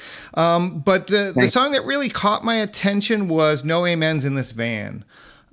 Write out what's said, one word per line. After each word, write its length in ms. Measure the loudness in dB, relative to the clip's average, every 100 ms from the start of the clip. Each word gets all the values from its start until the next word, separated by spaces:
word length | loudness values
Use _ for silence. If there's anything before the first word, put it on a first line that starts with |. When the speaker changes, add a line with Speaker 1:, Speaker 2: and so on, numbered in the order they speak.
| -18 -18 -6 0
Speaker 1:
Um, 440 | 2 2 0 -2
but 280 | 0 0 2
the, 100 | 0
the 160 | 2
Speaker 2:
Thanks. 200 | 2 4
Speaker 1:
song 180 | 4 2
that 120 | 0
really 260 | -2 -2 -2
caught 360 | 0 0 0 0
my 100 | -2
attention 720 | -2 -2 0 0 0 0 0
was 380 | 2 2 2 0
"No 200 | 0 0
Amens 380 | 0 0 0
in 120 | -2 -2
This 160 | -4
Van." 520 | -4 -4 -4 -8 -12 -16 -20 -20 -20 _